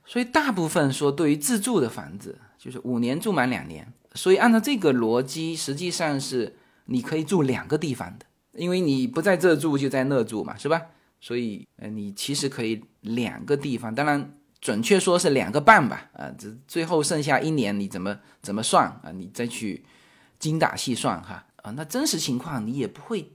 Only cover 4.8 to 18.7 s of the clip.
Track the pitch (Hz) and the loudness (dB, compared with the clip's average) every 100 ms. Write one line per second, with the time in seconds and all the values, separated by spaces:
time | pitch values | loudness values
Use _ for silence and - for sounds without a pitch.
4.8 | 170 123 113 120 135 160 160 160 - 143 | 4 4 4 2 0 -4 -6 -4 -6 -4
5.8 | 180 165 160 139 135 127 107 - _ _ | -4 -2 -2 -2 -2 -2 -4 -6 _ _
6.8 | - 123 117 156 156 190 135 117 - 156 | -4 -4 -2 -2 2 2 4 0 -2 -2
7.8 | 160 120 87 98 - _ _ - 175 185 | -2 -4 -8 -14 -20 _ _ -8 -2 0
8.8 | 165 135 127 156 185 180 180 151 160 139 | 2 2 0 0 2 4 6 4 2 0
9.8 | 135 135 131 135 110 107 - - 143 165 | 0 0 2 2 0 -4 -6 -6 -2 -2
10.8 | 160 _ _ _ - 120 117 101 - - | -4 _ _ _ -8 -6 -6 -8 -14 -16
11.8 | 107 107 101 101 - 143 139 135 110 110 | -12 -10 -10 -8 -6 -4 -4 -2 -4 -4
12.8 | - _ 107 120 113 - - 143 143 117 | -8 _ -6 -4 -4 -4 -2 -2 -2 -6
13.8 | 113 113 151 143 143 - _ _ - 107 | -4 -2 0 0 -4 -14 _ _ -4 -2
14.8 | - 196 180 175 180 135 92 135 143 214 | 4 4 4 4 4 2 2 4 8 8
15.8 | 123 - - - 67 - 101 117 - 170 | 6 -2 -12 -16 -16 -14 -16 -16 -8 -6
16.8 | 165 165 143 160 139 135 156 156 101 104 | -2 0 0 -2 0 0 2 0 0 -2
17.8 | 98 95 95 101 _ _ - 104 110 | -6 -6 -6 -8 _ _ -8 -4 2